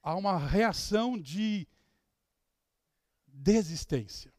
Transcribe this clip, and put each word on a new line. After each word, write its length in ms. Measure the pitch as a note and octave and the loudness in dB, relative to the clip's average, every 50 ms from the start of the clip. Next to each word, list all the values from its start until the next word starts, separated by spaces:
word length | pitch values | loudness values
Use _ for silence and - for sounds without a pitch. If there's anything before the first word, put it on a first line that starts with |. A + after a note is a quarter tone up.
Há 120 | _ D3+ D#3+ | _ -4 -4
uma 240 | F#3 G3 G3+ F#3+ E3+ | -2 0 0 0 0
reação 800 | C#3+ C#3 C#3 G3 A3+ A3+ F3 - - - G3+ G#3+ A#3 B3 B3 G#3+ | 0 2 2 4 4 2 0 -2 -4 -2 0 0 0 0 -2 -4
de 460 | D#3+ C3 D3+ G3 G#3+ A3 G#3+ G3+ D#3+ _ _ _ _ _ _ _ _ _ _ _ _ _ _ _ _ _ _ _ _ _ _ _ _ _ _ _ _ _ _ _ _ | -8 -8 -4 -2 -2 0 -2 -2 -4 _ _ _ _ _ _ _ _ _ _ _ _ _ _ _ _ _ _ _ _ _ _ _ _ _ _ _ _ _ _ _ _
desistência. 1040 | _ C3+ C#3 C#3 E3+ G#3 A3+ G3+ D#3 E3 D#3 - - D#3 B2+ G#2+ G2 - - - - _ | _ -20 -2 4 6 6 6 4 0 -4 -8 -4 -2 -2 -4 -4 -4 -12 -16 -16 -18 _